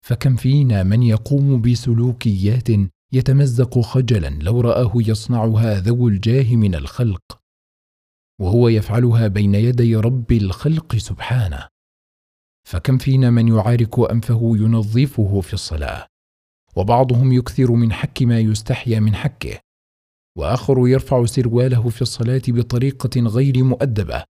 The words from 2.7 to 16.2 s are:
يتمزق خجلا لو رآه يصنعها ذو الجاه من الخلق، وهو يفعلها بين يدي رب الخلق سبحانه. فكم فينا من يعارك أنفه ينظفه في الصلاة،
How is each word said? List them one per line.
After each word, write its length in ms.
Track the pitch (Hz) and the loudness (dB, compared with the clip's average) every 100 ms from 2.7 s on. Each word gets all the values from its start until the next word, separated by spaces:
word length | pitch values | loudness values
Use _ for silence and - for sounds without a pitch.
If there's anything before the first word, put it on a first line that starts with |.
| 104 95 _ _ | 0 0 _ _
يتمزق 640 | 127 127 135 143 120 127 127 | -2 2 2 2 0 0 0
خجلا 480 | 113 131 123 107 73 | 0 -2 0 -2 -2
لو 320 | 73 78 120 | -6 -2 0
رآه 320 | 120 - 123 120 | 0 0 0 0
يصنعها 840 | 110 107 - 123 113 110 113 101 | -2 -2 -2 -2 0 0 0 0
ذو 280 | 92 120 123 | -2 0 2
الجاه 480 | 98 110 131 120 120 | 0 2 2 2 2
من 180 | 104 | 2
الخلق، 680 | 82 67 - 120 92 _ - _ _ _ _ _ _ _ _ _ _ | -2 -6 -4 -4 -4 _ -20 _ _ _ _ _ _ _ _ _ _
وهو 280 | 92 117 120 | 0 4 4
يفعلها 600 | 113 104 120 123 113 113 | 2 0 0 2 2 2
بين 260 | 95 101 | 0 2
يدي 420 | 101 117 123 117 110 | 2 2 2 2 2
رب 360 | 113 127 113 | 0 -2 0
الخلق 640 | 117 98 90 147 160 - 110 | 0 0 -4 -2 -4 -4 -6
سبحانه. 720 | - 92 - 127 95 69 - _ _ _ _ _ _ _ _ _ - | -6 -10 -4 -2 -2 -6 -14 _ _ _ _ _ _ _ _ _ -10
فكم 300 | 92 - 131 | -6 0 0
فينا 320 | - 131 123 | 2 2 4
من 180 | 120 113 | 4 4
يعارك 600 | 113 104 120 113 - 120 | 2 2 0 0 0 0
أنفه 420 | 117 113 117 117 110 | 0 0 0 2 2
ينظفه 840 | 110 117 104 113 143 - 98 101 | 2 0 0 0 0 0 0 -2
في 140 | 90 | -4
الصلاة، 520 | 98 - 78 71 - - _ | -8 -8 -8 -8 -10 -16 _